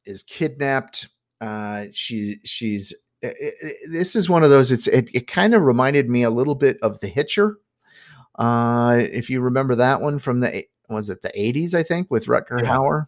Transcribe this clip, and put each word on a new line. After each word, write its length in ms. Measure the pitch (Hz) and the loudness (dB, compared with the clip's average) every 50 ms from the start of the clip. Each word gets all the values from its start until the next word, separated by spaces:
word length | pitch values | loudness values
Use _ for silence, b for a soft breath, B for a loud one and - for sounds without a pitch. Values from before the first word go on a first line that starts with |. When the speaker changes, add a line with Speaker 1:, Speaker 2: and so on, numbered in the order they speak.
| _ | _
Speaker 1:
is 180 | 104 98 95 - | -16 -16 -16 -18
kidnapped. 840 | - - - 165 147 131 139 143 139 135 135 - - - - - - _ _ _ _ _ _ | -18 -8 -6 -6 -6 -4 -4 -4 -2 -2 -2 -4 -6 -10 -16 -16 -16 _ _ _ _ _ _
Uh, 460 | 113 107 107 107 107 104 104 104 104 101 104 | -10 -10 -8 -8 -8 -8 -8 -10 -10 -12 -12
she, 460 | - - - 117 107 104 104 104 104 - | -10 -10 -8 -6 -6 -6 -6 -8 -10 -10
she's, 480 | - - - 120 110 104 101 98 - - - _ _ _ _ - | -12 -10 -6 -6 -4 -4 -4 -6 -10 -12 -16 _ _ _ _ -12
i-, 40 | 120 | -12
i-, 240 | - - 139 147 - - 156 | -10 -10 -10 -10 -10 -10 -12
i-, 80 | 156 - - 113 156 | -14 -14 -14 -14 -10
this 240 | 165 165 180 - - | -6 -4 -4 -2 0
is 140 | 226 180 175 | 0 0 2
one 140 | 175 165 156 | 4 6 8
of 60 | 143 | 8
those, 200 | 139 135 131 123 | 8 8 8 6
it's, 160 | 131 117 - | 2 2 4
it, 220 | 123 - 127 120 - - | 4 4 4 4 2 -2
it 120 | 120 - | -6 -6
kinda 320 | - - 180 190 214 233 214 | -4 -2 0 2 4 4 4
reminded 500 | 160 135 120 123 127 135 143 143 131 120 | 4 4 4 4 2 2 2 2 2 2
me 120 | 123 123 120 | 2 0 2
a 80 | 117 | 2
little 240 | 113 120 131 147 143 | 0 0 0 -2 0
bit 240 | 135 143 131 123 - 117 | 2 2 2 2 2 -2
of 180 | 110 101 - | -4 -4 -4
The 80 | - 95 | -8 -6
Hitcher. 500 | 85 139 147 - - 208 202 214 208 - _ _ _ b b b b b b b b b b b _ | -4 -4 -4 -2 0 0 0 0 0 -4 _ _ _ b b b b b b b b b b b _
Uh, 640 | - 117 117 117 117 117 117 120 120 120 120 120 120 113 - | -2 0 0 0 2 0 0 0 2 2 4 4 2 2 0
if 180 | - 117 120 - | -4 -6 -6 -4
you 100 | 131 127 | -4 -2
remember 340 | 123 127 123 135 135 131 123 | -2 0 0 0 0 0 2
that 260 | 113 123 131 139 - | 2 2 2 2 0
one 180 | 120 147 143 139 | 0 -2 -4 -4
from 220 | - 135 120 123 | -4 -2 -2 0
the, 240 | 123 - - 95 - - _ _ _ - | -2 -2 -4 -6 -10 -12 _ _ _ -10
was 220 | 113 107 104 104 | -8 -8 -6 -8
it 120 | 92 - - | -10 -10 -10
the 180 | 92 - 104 | -10 -6 -4
eighties, 340 | 104 117 123 147 170 170 180 | -4 -2 -2 -2 -2 -2 -2
I 80 | 170 160 | -2 -2
think, 280 | - - 175 185 - | -2 -4 -4 -4 -2
with 160 | - 220 220 | -4 -4 -2
Rutger 360 | - 123 113 - - 123 123 120 | 0 0 -2 -2 -2 -4 -2 0
Speaker 2:
Yeah. 140 | - 120 | 0 0
Speaker 1:
Hauer? 300 | 131 135 147 156 151 151 | 0 0 0 0 -2 -4